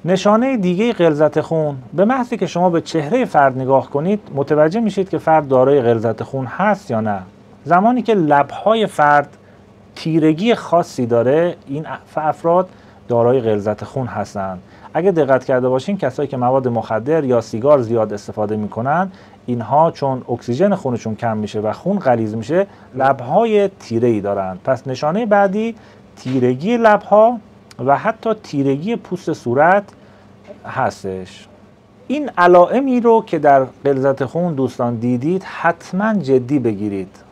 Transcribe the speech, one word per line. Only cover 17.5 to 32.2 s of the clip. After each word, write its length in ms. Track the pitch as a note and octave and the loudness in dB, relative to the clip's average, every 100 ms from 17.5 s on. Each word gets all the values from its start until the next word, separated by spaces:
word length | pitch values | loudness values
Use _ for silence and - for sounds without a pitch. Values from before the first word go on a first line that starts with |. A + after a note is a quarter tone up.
| A2+ C3 D3 | -2 2 2
زیاد 320 | A2+ A#2 G#2+ | 2 0 -2
استفاده 420 | G#2 - A2 G#2 G#2+ | -4 -10 -6 -4 -4
می‌کنن، 560 | G#2 - B2+ D#3+ F#3+ - - - - | -6 -6 -2 -2 -4 -10 -20 -18 -8
اینها 460 | A#2+ A2 C#3 E3 | -8 0 2 2
چون 300 | - C#3 B2+ - | 0 -4 -4 -6
اکسیژن 460 | A#2+ - B2 G3+ F#3+ | -8 -4 0 0 0
خونشون 400 | C3 A#2 A2+ G#2+ | -4 -4 -6 -4
کم 220 | A#2+ G#2+ | -4 -4
می‌شه 220 | G#2+ A2 | -6 -4
و 140 | G#2+ | -4
خون 260 | G#2 F3 G3 | -4 -4 -2
غلیظ 360 | C3+ A#2+ A2 A2+ | 0 0 0 -6
می‌شه، 320 | A2 E3+ G3+ - - B2+ | -2 -2 -2 -10 -16 -2
لب‌های 720 | C3 B2 B2 F3 A#3 G#3 G3 | 0 0 -2 0 2 0 0
تیره‌ای 540 | - - A2+ A#2+ G#2+ | -6 -6 0 0 0
دارن. 360 | G2 G2 F#2+ F#2 | -2 -4 -4 -6
پس 240 | - B2+ C3+ | -4 -4 -4
نشانهٔ 380 | B2+ D3+ F#3+ A#3 | -4 -4 -2 0
بعدی 500 | G3+ G3+ G3+ A3+ A3 - - - - | 2 2 0 -6 -8 -20 -20 -20 -14
تیرگی 640 | B2+ C3 B2 B2+ F3+ A#3+ | -4 0 0 0 -2 2
لب‌ها 600 | A3+ G#3 - G#3 A3 A#3+ - - - - B2+ | 4 4 4 4 4 2 -12 -20 -20 -4 0
و 120 | C#3 | 2
حتی 360 | G3+ A3 A3+ | 0 -4 -6
تیرگی 640 | A3 - D3 C3+ C#3 F#3 A#3 | -6 -6 -2 0 -2 -4 -8
پوست 380 | - F3+ - | -8 -8 -6
صورت 500 | D3+ A#2+ B2 D#3+ G3+ G3 - - - - - - - - | -6 -2 2 4 2 -2 -20 -20 -20 -20 -20 -20 -18 -10
هستش. 840 | C3 A#2 - G2 F#2+ F#2 - - - - _ _ _ - | -4 -4 -4 -10 -10 -12 -20 -20 -20 -20 _ _ _ -8
این 220 | C#4 | -6